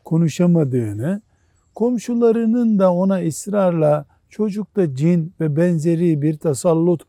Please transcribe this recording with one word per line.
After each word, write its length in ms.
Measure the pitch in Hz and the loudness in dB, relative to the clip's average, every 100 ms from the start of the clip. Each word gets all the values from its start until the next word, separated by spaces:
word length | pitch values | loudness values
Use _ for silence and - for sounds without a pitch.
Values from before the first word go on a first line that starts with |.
konuşamadığını, 1200 | - 165 165 - 175 170 143 123 113 104 131 202 - _ _ _ _ - | -4 0 0 0 2 2 2 -2 -4 -4 -6 -8 -10 _ _ _ _ -4
komşularının 1040 | 233 247 - 240 233 226 226 240 233 208 | -2 -2 -4 0 2 2 2 0 2 2
da 140 | 190 | 2
ona 340 | 175 190 190 170 | 2 0 0 -2
ısrarla 800 | 143 - 202 185 170 151 151 147 _ _ | -6 -4 0 0 2 2 0 -2 _ _
çocukta 680 | - 214 202 202 - 175 131 | -6 -4 -4 -6 -2 -2 0
cin 380 | 156 175 160 - | 0 0 -2 -4
ve 160 | 160 143 | -4 0
benzeri 680 | 180 170 156 170 175 156 | 0 0 0 0 0 0
bir 160 | 151 156 | -2 -2
tasallut 680 | 170 135 185 165 170 170 | -4 -2 0 2 2 0